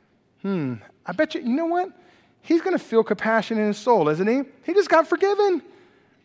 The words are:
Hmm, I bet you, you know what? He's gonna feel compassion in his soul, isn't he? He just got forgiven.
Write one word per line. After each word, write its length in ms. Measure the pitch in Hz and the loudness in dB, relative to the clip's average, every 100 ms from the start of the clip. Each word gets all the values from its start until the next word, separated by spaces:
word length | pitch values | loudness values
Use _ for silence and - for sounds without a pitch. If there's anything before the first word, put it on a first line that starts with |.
| _ _ _ _ | _ _ _ _
Hmm, 320 | 196 185 135 110 - _ - | -6 -4 -4 -6 -14 _ -8
I 60 | |
bet 240 | 185 - - | -4 -4 -4
you, 60 | |
you 120 | 240 | -4
know 120 | 277 330 | -2 -2
what? 240 | 349 359 - _ _ _ _ | -2 -4 -10 _ _ _ _
He's 220 | - 330 | -2 0
gonna 160 | 381 330 | 0 -4
feel 260 | - 226 | 0 0
compassion 540 | 220 202 220 226 - 226 | 0 0 0 0 0 -2
in 100 | 214 | -2
his 100 | 202 | -2
soul, 300 | 247 220 151 | 2 2 2
isn't 180 | 156 202 | 0 0
he? 160 | 262 262 - | 0 -4 -10
He 100 | - | -2
just 140 | 392 359 | 0 4
got 180 | 330 320 | 4 2
forgiven. 560 | 339 392 403 403 330 - - _ _ _ _ | 0 0 2 0 0 -6 -20 _ _ _ _